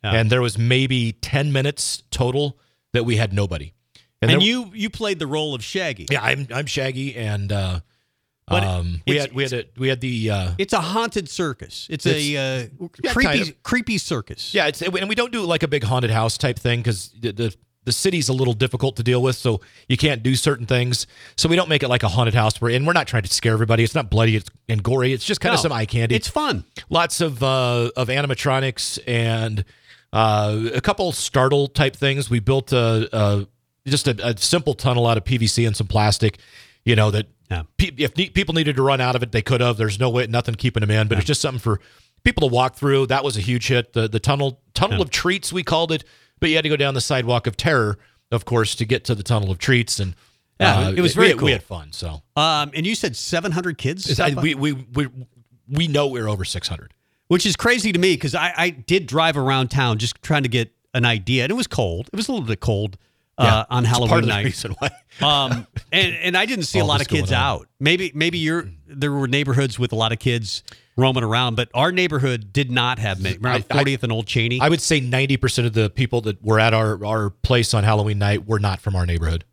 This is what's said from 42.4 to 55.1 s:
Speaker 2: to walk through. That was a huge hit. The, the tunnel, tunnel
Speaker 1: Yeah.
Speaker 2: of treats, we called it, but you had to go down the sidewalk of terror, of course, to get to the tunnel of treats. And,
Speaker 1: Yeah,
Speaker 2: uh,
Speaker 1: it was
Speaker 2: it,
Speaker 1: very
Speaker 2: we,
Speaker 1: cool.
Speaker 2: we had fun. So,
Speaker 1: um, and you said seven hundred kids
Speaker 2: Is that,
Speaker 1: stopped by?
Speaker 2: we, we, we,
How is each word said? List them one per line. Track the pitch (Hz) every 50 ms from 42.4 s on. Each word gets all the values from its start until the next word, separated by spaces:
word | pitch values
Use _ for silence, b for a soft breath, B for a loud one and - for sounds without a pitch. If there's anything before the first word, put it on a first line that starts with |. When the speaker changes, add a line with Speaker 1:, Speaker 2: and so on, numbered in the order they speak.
| 151
Speaker 2:
to | 135 120
walk | 123 127 127 -
through. | - - 143 139 135 135
That | 127 131 139 135
was | 143 117 107
a |
huge | 95 98 123 120 113 -
hit. | 131 120 117 _ _
The, | 117 113
the | 110 104 113
tunnel, | - - 147 139 143 139 131 _ _ _ _
tunnel | - - 202 - 190
Speaker 1:
Yeah. | 185
Speaker 2:
of | 135
treats, | - - - 180 185 196 - -
we | 165 185 165
called | - 165 156 170 160
it, | 160 156 - b b b b b b b
but | - -
you | 156
had | 160 156
to | 147
go | 151
down | 147 143 139 139
the | 131
sidewalk | 120 - 151 131 123 113 123 120 -
of | 120 107
terror, | - - - 156 131 113 104 104 b b b b b b _
of | - 117 -
course, | - 120 117 110 98 -
to | - 120
get | 107 120 - -
to | - 123
the | 101 98
tunnel | - 123 107 104 95
of | 95
treats. | 87 - - 135 120 117 - - -
And, | 98 92 87 b b b b b b b _ _
Speaker 1:
Yeah, | 190 185 - 95 92 95
Speaker 2:
uh, | 98
Speaker 1:
it | -
was | 180 170 -
Speaker 2:
it, |
Speaker 1:
very | 175 185 196
Speaker 2:
we, | 147 110
Speaker 1:
cool. | -
Speaker 2:
we | 156 131
had | 101 -
fun. | _ 101 85 76 73 78
So, | - - 85 78 76 - _ _
Speaker 1:
um, | - 151 160 160 151 147 147 143
and | 156 160
you | 190 226
said | - - 160 117
seven | - - - - 165 170 202 160
hundred | 175 175 180 160 -
kids | - 135 160 190 190
Speaker 2:
Is | - 127 -
that, | 185 160 143
Speaker 1:
stopped |
by? | 131 123
Speaker 2:
we, | 160 151
we, | 135 139 151 143 131 131 110 123
we, | 139 147 131